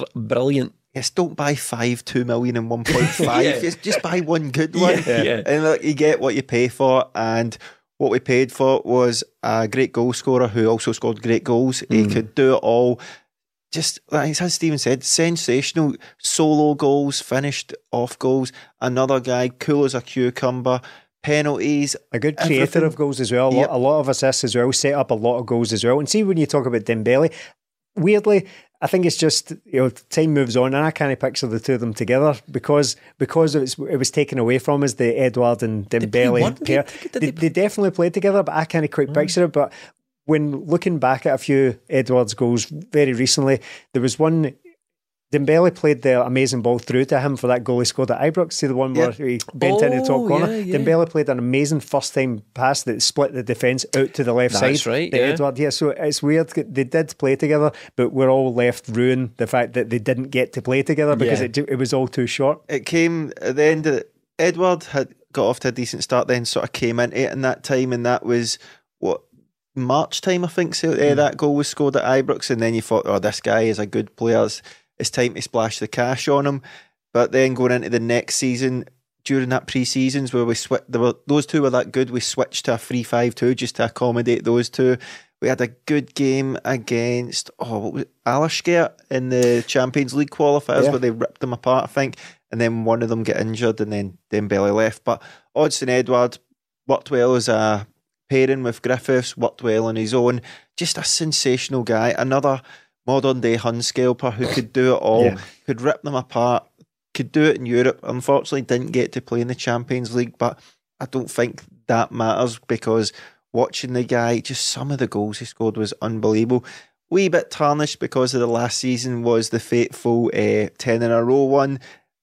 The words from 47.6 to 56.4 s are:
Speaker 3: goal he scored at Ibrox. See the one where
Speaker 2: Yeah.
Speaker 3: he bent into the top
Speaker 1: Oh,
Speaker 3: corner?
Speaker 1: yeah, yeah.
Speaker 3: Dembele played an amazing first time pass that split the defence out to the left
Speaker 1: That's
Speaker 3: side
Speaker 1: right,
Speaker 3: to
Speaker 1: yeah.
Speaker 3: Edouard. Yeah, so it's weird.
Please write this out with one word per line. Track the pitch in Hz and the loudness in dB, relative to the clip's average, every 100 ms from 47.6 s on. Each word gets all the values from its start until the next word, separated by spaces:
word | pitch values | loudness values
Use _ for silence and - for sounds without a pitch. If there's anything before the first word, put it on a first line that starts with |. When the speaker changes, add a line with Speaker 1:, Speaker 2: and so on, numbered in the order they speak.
| 113 | 2
Speaker 3:
goal | 123 | 0
he | 120 | 0
scored | - 131 | 0 0
at | 120 | 0
Ibrox. | 139 160 170 | 0 0 -2
See | - 143 | -2 -2
the | 127 | 0
one | 131 | 0
where | 127 165 | 2 0
Speaker 2:
Yeah. | 107 139 | 0 -4
Speaker 3:
he | 120 - | -4 -6
bent | - 139 208 | -2 2 4
into | 226 254 | 4 2
the | 262 | 2
top | 254 | 0
Speaker 1:
Oh, | 226 | 2
Speaker 3:
corner? | 165 196 | 2 0
Speaker 1:
yeah, | 220 | -2
yeah. | 196 156 | -2 0
Speaker 3:
Dembele | 139 165 165 | 2 2 2
played | 165 143 | 0 0
an | 127 | 0
amazing | 120 131 147 156 | 0 0 2 0
first | - 143 - | -2 -4 -2
time | - 131 113 - | -2 -2 -2 -10
pass | - 131 139 | -2 0 0
that | - 113 | -2 -2
split | 113 - 143 | -2 0 0
the | 131 | -2
defence | 117 117 127 131 - 131 | -4 0 0 0 0 0
out | 135 | 0
to | - | 0
the | 123 | 0
left | 120 123 | 2 2
Speaker 1:
That's | - 131 143 | 2 0 0
Speaker 3:
side | - | 0
Speaker 1:
right, | 123 175 | -2 0
Speaker 3:
to | 135 | 0
Speaker 1:
yeah. | 135 | 2
Speaker 3:
Edouard. | 156 143 127 | 2 -2 0
Yeah, | 147 | -2
so | 127 151 | 0 0
it's | 131 156 147 | 0 -2 -2
weird. | 147 156 | 0 2